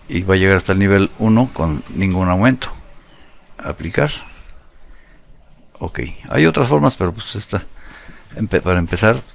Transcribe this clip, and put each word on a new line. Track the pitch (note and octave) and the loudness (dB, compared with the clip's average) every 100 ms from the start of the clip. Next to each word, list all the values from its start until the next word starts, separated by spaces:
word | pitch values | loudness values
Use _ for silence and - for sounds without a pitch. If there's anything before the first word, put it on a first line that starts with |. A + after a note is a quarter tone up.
| - | -8
y | F2+ | -4
va | F#2 | 2
a | F#2+ | 4
llegar | F#2+ F#2+ | 4 4
hasta | - | 2
el | F#2+ | 2
nivel | G2 G2 G2 - | 4 4 2 0
uno | A2 A2 C3 | 2 4 2
con | - E2 D2 - | 0 -2 -2 -6
ningún | - F#2+ F#2 F#2 | -2 0 0 0
aumento. | F#2 A#2+ B2+ - - - - - - - - - - | 2 2 2 -4 -12 -16 -20 -20 -20 -20 -20 -20 -12
Aplicar. | - - D#2 - D3 - - - - - - - - - - - - - - - - - | -10 -8 -4 -2 -2 -2 -14 -20 -20 -20 -20 -20 -20 -20 -20 -20 -20 -20 -20 -20 -20 -12
Ok, | E2 - B1 - - | -10 -8 -10 -12 -4
hay | C3 D#3+ | 2 2
otras | D3 B2 | 2 2
formas, | D3 C#3+ - | 2 2 0
pero | F2+ | -2
pues | F#2+ - G2+ | -4 -10 -12
esta, | - F2 - - - - - - - - | -8 -8 -8 -14 -20 -20 -20 -20 -16 -8
empe-, | G#2+ F2+ | -2 0
para | F2+ F2+ | 0 0
empezar, | E2 F2 A2 B2 - | 0 0 2 2 -4